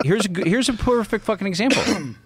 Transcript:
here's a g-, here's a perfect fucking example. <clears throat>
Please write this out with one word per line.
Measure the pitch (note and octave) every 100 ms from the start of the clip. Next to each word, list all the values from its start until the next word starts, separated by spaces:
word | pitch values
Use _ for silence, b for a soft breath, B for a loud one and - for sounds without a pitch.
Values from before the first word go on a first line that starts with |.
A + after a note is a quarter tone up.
| C#3
here's | G#3+ G3
a |
g-, | F3 E3+
here's | A#3+ B3+
a |
perfect | A3+ B3 A#3+ G#3 A3 -
fucking | G#3 G3
example. | F3 B3+ -
<clears throat> | - F#3+ C3+ A2